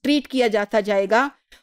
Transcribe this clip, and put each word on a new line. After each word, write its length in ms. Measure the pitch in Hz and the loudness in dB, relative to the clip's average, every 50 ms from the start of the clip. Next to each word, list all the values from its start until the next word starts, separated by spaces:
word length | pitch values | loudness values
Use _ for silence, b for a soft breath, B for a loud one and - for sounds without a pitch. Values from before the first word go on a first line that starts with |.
| - | -2
ट्रीट 240 | 269 294 294 254 - | 0 0 0 -2 -2
किया 200 | - 262 240 233 | -2 -2 0 0
जाता 340 | 208 214 202 - - 220 | 0 -2 -2 -2 -2 -2
जाएगा 500 | 202 208 208 196 196 190 220 226 262 285 - _ _ b b b | 0 0 0 0 0 2 2 2 0 0 -4 _ _ b b b